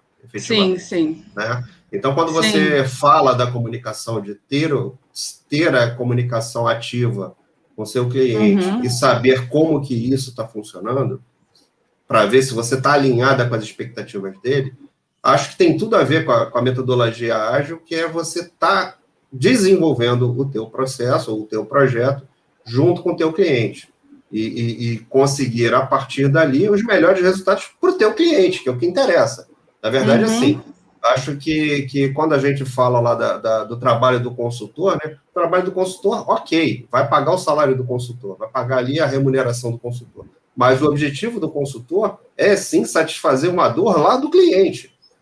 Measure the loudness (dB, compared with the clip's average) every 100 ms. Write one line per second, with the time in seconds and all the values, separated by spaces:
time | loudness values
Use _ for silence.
0 | _ _ -16 -10 -2 0 2 -2 -4 -2
1 | -2 -4 -12 -8 -6 -6 -8 -16 _ -6
2 | -2 0 0 0 2 2 2 2 0 0
3 | 4 4 4 2 0 -4 -6 -8 -10 -10
4 | -6 -6 -8 -12 -6 -2 0 -2 -4 -12
5 | _ -12 -12 -14 -6 0 2 2 0 -2
6 | -2 -2 -2 -4 -6 -4 -2 -2 -4 -4
7 | -2 -4 -8 -14 _ _ _ -12 -6 -4
8 | -2 0 0 2 2 2 2 -2 -4 0
9 | 2 2 4 2 2 0 2 0 -2 -4
10 | -2 -2 -4 -10 -12 -12 -14 -12 -6 -2
11 | -2 -6 _ _ _ _ _ _ _ _
12 | 0 2 4 4 2 -2 -4 -2 2 2
13 | 2 2 2 2 0 -2 -6 -10 -12 -12
14 | -10 -10 -10 -8 -2 -2 -2 -8 -20 _
15 | _ _ 0 2 0 2 2 2 2 2
16 | 4 2 2 0 0 -2 -2 -2 0 2
17 | 0 -2 -4 -2 0 -2 -2 -8 -8 -6
18 | -4 -4 -6 -8 -10 -2 0 2 -2 -10
19 | _ _ _ 0 2 4 4 4 4 2
20 | 2 2 0 -2 -4 -6 -8 -6 -6 -4
21 | -2 -2 -2 -6 -6 -6 -2 2 2 2
22 | 0 -2 -8 _ _ _ -6 0 2 2
23 | -2 -2 -2 0 2 2 -2 -6 -20 _
24 | _ -20 _ -6 -6 -4 -6 -4 -6 -6
25 | -2 2 2 0 -2 0 2 2 0 -2
26 | -2 -2 2 2 2 2 2 2 2 4
27 | 4 4 2 2 0 -2 -4 _ 0 4
28 | 2 2 2 4 2 2 -4 -2 -2 0
29 | 2 4 2 -2 -16 _ _ _ -2 0
30 | 4 4 2 2 2 0 -4 -20 _ _
31 | 0 0 -2 -6 -4 -2 0 -2 -2 -2
32 | -2 0 0 2 0 -2 -4 0 2 2
33 | 2 0 -2 -2 -2 -2 -2 -4 0 2
34 | 2 2 -2 -6 -6 -6 -12 -4 -2 -2
35 | -6 -14 _ -4 0 0 -2 -2 -4 -2
36 | -4 -2 -2 -2 0 0 0 -4 -4 -2
37 | 2 0 2 0 0 2 2 0 -2 -6
38 | -6 -12 -12 -12 -8 -6 -2 -2 -2 -2
39 | 0 0 0 0 0 -4 -6 -8 -8 -12
40 | -14 -20 -20 _ _ 0 2 4 2 0
41 | -2 -4 -6 -4 -6 -4 -6 -8 -4 -2
42 | -2 -4 _ 0 2 2 2 -2 0 -2
43 | -2 -2 0 0 0 2 0 2 2 4
44 | 4 2 2 4 6 4 2 0 -14 _
45 | _ _